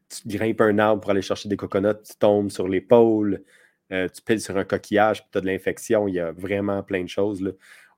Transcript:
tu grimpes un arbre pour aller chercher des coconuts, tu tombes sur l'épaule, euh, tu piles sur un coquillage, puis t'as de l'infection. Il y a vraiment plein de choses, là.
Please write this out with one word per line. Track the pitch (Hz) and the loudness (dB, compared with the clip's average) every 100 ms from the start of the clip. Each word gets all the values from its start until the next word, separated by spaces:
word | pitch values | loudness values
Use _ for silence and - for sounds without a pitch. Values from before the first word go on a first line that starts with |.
| - | -20
tu | - 123 101 | -16 -8 -4
grimpes | 110 107 | -2 2
un | 110 104 | 4 4
arbre | 107 107 | 4 2
pour | 98 | 0
aller | 98 | -2
chercher | 92 95 104 | -2 -6 -4
des | 98 | -6
coconuts, | 95 98 101 104 - | -4 -2 0 -2 -6
tu | - | 0
tombes | 107 104 101 | 2 2 0
sur | 98 92 | -4 -2
l'épaule, | 92 - 120 117 110 104 92 - _ _ _ - | -2 4 6 6 4 0 -4 -8 _ _ _ -8
euh, | 95 92 | -4 -4
tu | - | -6
piles | - 113 | -4 -2
sur | - 95 | -2 -4
un | |
coquillage, | 98 95 - 104 107 104 | -2 -4 0 2 2 0
puis | _ | _
t'as | 101 | -4
de | 92 | -2
l'infection. | 95 - - - 110 101 | -4 -4 -6 0 0 0
Il | 90 | -2
y | |
a | 85 | -6
vraiment | 85 92 101 101 98 | -6 -6 -4 -2 -4
plein | 95 95 | -4 -6
de | 90 | -4
choses, | - 101 98 | -2 -2 -2
là. | 92 - - - _ | -6 -8 -16 -20 _